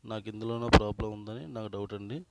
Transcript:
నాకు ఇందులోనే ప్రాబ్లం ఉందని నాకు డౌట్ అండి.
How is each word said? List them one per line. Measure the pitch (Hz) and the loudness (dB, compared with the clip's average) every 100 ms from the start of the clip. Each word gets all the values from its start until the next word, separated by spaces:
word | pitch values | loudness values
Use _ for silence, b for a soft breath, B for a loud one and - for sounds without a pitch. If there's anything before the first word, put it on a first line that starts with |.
నాకు | 113 110 107 | -2 -2 -2
ఇందులోనే | 107 113 117 120 107 | 0 2 4 6 6
ప్రాబ్లం | 104 104 107 107 | 4 0 -2 -2
ఉందని | 104 117 156 117 | -6 -6 -4 -4
నాకు | 110 101 | -4 -2
డౌట్ | 101 104 | -2 -4
అండి. | 101 143 180 | -4 -6 -6